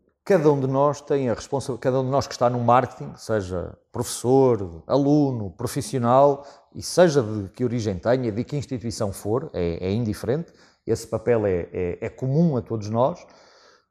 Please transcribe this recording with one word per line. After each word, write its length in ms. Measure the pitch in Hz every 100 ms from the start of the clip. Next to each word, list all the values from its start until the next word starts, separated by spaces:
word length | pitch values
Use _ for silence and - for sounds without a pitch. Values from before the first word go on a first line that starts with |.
| _ _
Cada 260 | - 190 151
um 80 | 139
de 80 | 131
nós 360 | 135 143 139
tem 260 | - 143 127
a 60 |
responsa-, 420 | 113 - 139 - 117
cada 220 | 135 131
um 40 |
de 60 | 131
nós 160 | 139 -
que 60 |
está 160 | - 123
no 120 | 123
marketing, 520 | 120 123 131 - 143 -
seja 600 | - 110 90 90 82 - _
professor, 920 | 110 117 - 120 135 131 110 95 82 -
aluno, 640 | 135 143 151 139 123 101
profissional, 960 | - 120 143 - 135 117 127 143 139 - - _
e 80 | -
seja 400 | - - 180 143
de 280 | 107 107 95
que 120 | -
origem 360 | 123 120 107 90
tenha, 340 | 110 131 120
de 100 | 101
que 140 | - 147
instituição 560 | - 127 117 - 107
for, 380 | 95 101 113 151
é, 340 | 92 87 85 92
é 60 |
indiferente, 580 | 104 113 101 92 143 170 _ _ _ -
esse 200 | 113 -
papel 400 | - - 117 104
é, 220 | 90 85
é, 260 | 95 90 87
é 80 | 113
comum 480 | - 131 143 170 127
a 60 |
todos 260 | 101 117 104
nós, 380 | 113 131 175 - _ _ _ _ _ _